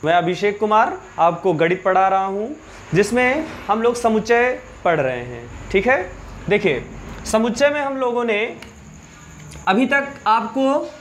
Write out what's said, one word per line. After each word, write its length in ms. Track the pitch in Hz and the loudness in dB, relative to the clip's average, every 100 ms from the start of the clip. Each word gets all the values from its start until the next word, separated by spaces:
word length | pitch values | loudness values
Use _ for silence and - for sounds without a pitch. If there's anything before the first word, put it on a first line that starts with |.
| 151 | 2
मैं 80 | |
अभिषेक 460 | 175 170 175 202 208 | 2 2 0 -2 0
कुमार 420 | 214 214 240 - - - | 2 4 2 -2 -12 0
आपको 340 | 165 175 196 | 2 2 0
गणित 300 | 156 165 185 | 2 2 2
पढ़ा 240 | 190 185 190 | 2 2 4
रहा 180 | 190 190 | 2 -2
हूँ, 300 | 196 226 311 - - - | -4 -6 -10 -16 -20 -2
जिसमें 520 | 160 208 240 247 285 311 - - | 0 2 2 2 0 -4 -10 -2
हम 140 | 220 | 2
लोग 140 | 233 233 | 2 2
समुच्चय 640 | 233 220 214 240 247 254 - - 180 | 2 2 2 2 4 -2 -10 -4 0
पढ़ 140 | 160 | 2
रहे 180 | 131 123 | 0 -2
हैं, 320 | 123 120 120 - - | -8 -12 -14 -16 0
ठीक 160 | 196 214 | 0 4
है। 240 | 277 359 - - - - | 2 0 -12 -16 -10 0
देखिए, 340 | 208 196 127 - - - - - | 2 2 -2 -6 -14 -14 -12 0
समुच्चय 380 | 220 233 240 285 | 0 2 2 2
में 120 | 294 | 2
हम 160 | 277 269 | -4 -2
लोगों 280 | 254 240 240 | -2 0 0
ने 320 | 208 233 - - - - - - - - - - - - | 0 -2 -6 -16 -20 -20 -20 -20 -20 -20 -20 -18 -6 0
अभी 180 | 196 262 | 2 2
तक 220 | 277 277 - 214 | 0 -2 -6 0
आपको 640 | 220 214 269 269 294 - - | 0 0 -2 0 0 -4 -12